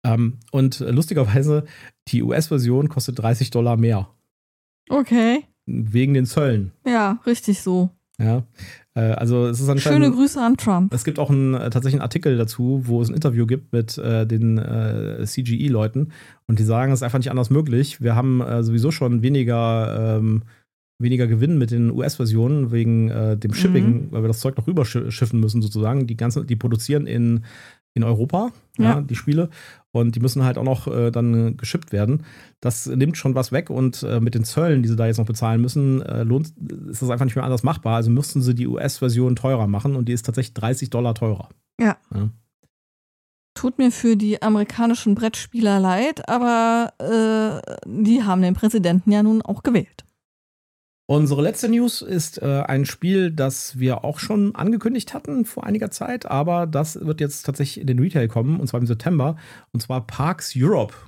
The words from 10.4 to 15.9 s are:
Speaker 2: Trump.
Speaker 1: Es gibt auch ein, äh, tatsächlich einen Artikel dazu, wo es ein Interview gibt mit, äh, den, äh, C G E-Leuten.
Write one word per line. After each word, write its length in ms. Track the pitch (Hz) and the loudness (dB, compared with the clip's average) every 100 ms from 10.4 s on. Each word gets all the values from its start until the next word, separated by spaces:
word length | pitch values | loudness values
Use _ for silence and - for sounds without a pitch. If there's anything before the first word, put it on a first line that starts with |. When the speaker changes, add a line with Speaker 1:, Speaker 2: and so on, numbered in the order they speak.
| 233 254 | 0 2
Speaker 2:
Trump. 380 | 226 180 190 | 2 2 2
Speaker 1:
Es 100 | 120 | 0
gibt 160 | - 151 | -4 -4
auch 100 | 139 | 0
ein, 260 | 139 135 127 | 2 2 0
äh, 140 | 113 | -2
tatsächlich 240 | 113 135 139 | -2 0 -2
einen 80 | |
Artikel 340 | 123 165 156 123 | -2 -2 0 2
dazu, 460 | 113 - 123 135 123 | 0 -2 0 0 0
wo 160 | 117 | 0
es 80 | 117 | 0
ein 60 | 156 | 0
Interview 300 | 151 117 117 | 0 2 0
gibt 280 | 127 - | 0 -2
mit, 240 | 117 110 - | -2 -2 -6
äh, 280 | 117 113 110 | -2 0 0
den, 320 | 113 113 110 | 2 2 2
äh, 680 | - 113 110 110 52 - 104 | 0 -2 -2 -4 -6 -6 -6
C 160 | - | -4
G 160 | 120 117 | -2 -2
E-Leuten. 560 | 147 117 110 | 0 0 0